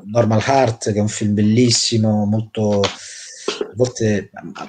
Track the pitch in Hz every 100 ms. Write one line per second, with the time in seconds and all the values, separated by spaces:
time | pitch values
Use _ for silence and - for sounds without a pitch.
0 | 98 117 110 110 113 135 123 110 - 104
1 | 104 - 104 104 104 113 123 117 - 117
2 | 110 107 104 110 110 113 104 101 98 -
3 | - - - - - - - 104 123 -
4 | 110 101 - - 85 -